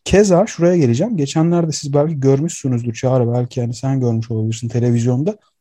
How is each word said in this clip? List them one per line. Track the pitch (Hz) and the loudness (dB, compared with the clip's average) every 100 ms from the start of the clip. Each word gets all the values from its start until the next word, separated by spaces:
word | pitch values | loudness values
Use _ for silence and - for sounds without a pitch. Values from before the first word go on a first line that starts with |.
| - | 0
Keza | 190 208 170 220 | 4 6 4 2
şuraya | - 170 180 | 0 2 4
geleceğim. | 123 117 233 180 | 2 2 0 -2
Geçenlerde | 139 160 170 170 160 | -2 0 2 2 0
siz | - 143 | -4 -2
belki | 143 156 143 | 0 0 0
görmüşsünüzdür | 135 139 170 - 131 120 120 | 2 2 0 -4 -4 -2 -4
Çağrı, | 113 131 127 117 | -4 0 2 0
belki | 123 123 123 | -2 -4 -4
hani | 120 | -6
sen | 123 135 135 | -4 -4 -2
görmüş | 120 113 117 | 0 -2 -4
olabilirsin | 110 110 110 117 | -4 -4 -4 -6
televizyonda. | 120 120 120 120 123 170 214 _ _ | -2 0 0 0 -2 -2 -6 _ _